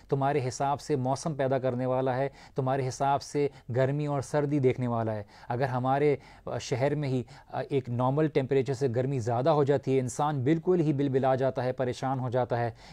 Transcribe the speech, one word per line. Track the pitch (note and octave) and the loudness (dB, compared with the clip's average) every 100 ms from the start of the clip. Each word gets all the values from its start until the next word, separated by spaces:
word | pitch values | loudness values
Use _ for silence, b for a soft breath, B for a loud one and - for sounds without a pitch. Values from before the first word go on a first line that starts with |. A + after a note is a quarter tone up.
| - | -4
तुम्हारे | C#3+ C3+ D3 | 0 2 0
हिसाब | B2 A#2 C#3 C#3+ | -2 -2 -2 -2
से | - D3 | -2 -2
मौसम | B2+ C3+ E3 | 0 -2 -4
पैदा | C#3 C3+ C#3 | -2 0 0
करने | B2+ B2 B2+ | 0 -2 0
वाला | B2+ C3 | 0 0
है, | B2+ C3+ B B - | 0 -2 B B -4
तुम्हारे | C3 C3 | 0 0
हिसाब | C3 - C#3 C#3 | -2 -2 0 0
से | - D3 C#3+ B - | -2 -2 -2 B -4
गर्मी | B2 C3+ C#3+ D3 | 0 2 0 -2
और | C#3+ | -2
सर्दी | B2+ D3+ C#3+ D3 | -2 0 0 4
देखने | B2+ A#2+ B2 | 4 2 0
वाला | A#2 A2 | -2 -2
है। | G#2+ G2+ B - | -4 -8 B -8
अगर | B2 C3+ | -4 -2
हमारे, | B2+ B2+ C#3 D3 C#3 B B - | -2 0 2 2 2 B B -10
आ, | B2 | -8
शहर | - B2 C#3+ | -4 0 0
में | D3 C#3+ | 0 -2
ही, | B2+ A#2 B - | -2 -4 B -10
आ, | B2 C3 | -8 -2
एक | C#3+ B2+ | -4 -2
नॉर्मल | A#2+ B2+ C#3 D#3+ | 0 0 2 0
टेम्परेचर | D3 C3 C3+ C3 | 0 0 0 0
से | A#2+ C3+ | 0 0
गर्मी | A#2 B2+ C#3 | 0 0 -2
ज़्यादा | A2+ A#2 C#3+ | 0 0 4
हो | D3+ | 4
जाती | C#3 C#3 C3+ | 4 2 2
है, | C3 | 0
इंसान | B2+ - D3 D3 | 0 -2 -2 0
बिल्कुल | B2+ E3 E3+ F3+ | 0 2 2 2
ही | D3+ | 2
बिलबिला | C#3 C#3+ C3 C3 C3 | 2 0 2 2 2
जाता | C3 B2+ | 0 0
है, | B2+ | -2
परेशान | B2+ B2+ A#2 C3 C3+ | -2 -2 -2 -4 -2
हो | B2+ | 0
जाता | B2 B2 A#2+ | 0 0 0
है, | A#2+ A2+ B | -2 -4 B